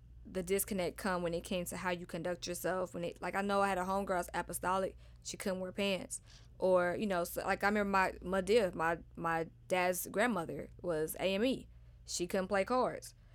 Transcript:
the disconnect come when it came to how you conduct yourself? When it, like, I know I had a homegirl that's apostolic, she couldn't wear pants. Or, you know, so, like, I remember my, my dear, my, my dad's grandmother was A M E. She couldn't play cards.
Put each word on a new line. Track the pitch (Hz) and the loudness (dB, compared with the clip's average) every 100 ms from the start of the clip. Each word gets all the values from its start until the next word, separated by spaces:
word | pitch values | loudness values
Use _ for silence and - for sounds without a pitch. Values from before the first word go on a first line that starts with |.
| - - - | -16 -20 -8
the | 185 | -6
disconnect | 175 196 - 196 170 - | 0 0 0 -2 -2 -2
come | 202 180 | -2 0
when | 175 | 0
it | 170 | -2
came | - 185 175 | -2 -4 -4
to | 175 | -4
how | 185 | -4
you | 175 | -4
conduct | 180 170 175 175 - | -4 -6 -4 -4 -6
yourself? | 175 165 185 180 | -4 -2 -2 -2
When | 175 | -4
it, | 170 - | -6 -6
like, | 180 185 | -4 -2
I | |
know | 202 202 | 2 2
I | 196 | 4
had | 185 | 2
a | |
homegirl | 185 196 196 180 | 0 0 0 0
that's | 180 | -2
apostolic, | 175 175 175 180 190 190 - - - | -4 -6 -4 0 0 0 -6 -16 -16
she | - 185 | -12 -6
couldn't | 208 185 | -4 -4
wear | 185 | -4
pants. | 185 202 180 - - - - - - | -2 0 0 -4 -10 -12 -20 -20 0
Or, | 185 185 175 139 | 4 6 6 2
you | 214 | 0
know, | 180 | 0
so, | 180 - | 0 -2
like, | - 190 | -2 2
I | 202 | 2
remember | 214 196 | 2 4
my, | 196 185 - | 4 2 0
my | 180 190 | -2 0
dear, | 185 233 185 | 4 6 4
my, | 170 165 165 - - | 2 0 0 -4 -6
my | 170 165 165 - - | -2 -2 -2 -8 -2
dad's | 180 180 180 - | 2 2 0 -2
grandmother | 190 240 190 160 - - - | 0 2 0 -2 -6 -10 -6
was | 175 156 160 - | -2 0 0 0
A | 185 | 0
M | 196 | 2
E. | 254 240 - - - - - | 2 0 -4 -20 -20 -18 -8
She | - 175 | -4 -2
couldn't | 196 190 | 0 2
play | 202 | 2
cards. | 190 254 196 - - - - | 2 2 2 -2 -10 -18 -20